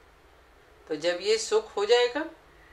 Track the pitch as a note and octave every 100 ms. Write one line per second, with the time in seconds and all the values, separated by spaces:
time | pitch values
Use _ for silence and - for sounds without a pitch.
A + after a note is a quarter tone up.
0 | - _ - - _ - _ - - D#3
1 | E3+ F3 G3 A3 - G#3+ A3 - G#3+ A#3+
2 | A#3+ D4 D#4+ - - - -